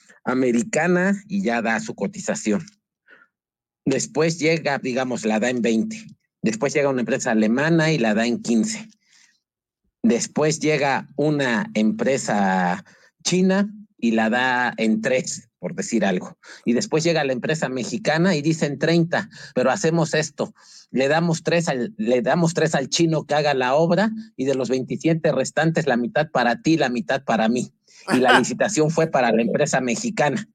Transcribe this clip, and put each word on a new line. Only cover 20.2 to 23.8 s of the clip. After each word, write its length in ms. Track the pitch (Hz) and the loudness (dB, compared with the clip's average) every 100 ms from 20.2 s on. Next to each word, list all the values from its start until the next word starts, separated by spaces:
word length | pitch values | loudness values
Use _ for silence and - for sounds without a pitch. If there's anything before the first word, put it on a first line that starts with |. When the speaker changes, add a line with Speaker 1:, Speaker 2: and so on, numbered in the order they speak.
| 151 - 110 - - - - | -4 -4 -8 -10 -20 -20 -6
Speaker 1:
Le 160 | 123 135 | -2 2
damos 360 | 160 170 160 | 2 2 0
tres 240 | - 170 165 | 0 0 0
al, 260 | 131 113 - | -2 -4 -4
le 240 | 110 127 | 0 0
damos 320 | 127 165 165 | 2 2 2
tres 200 | - 156 | 0 0
al 160 | 156 131 | 0 -2
chino 360 | - 165 156 - | 0 2 0 0
que 100 | 147 | 0
haga 180 | 147 | 2
la 220 | 131 127 | 0 2
obra 340 | 143 | 2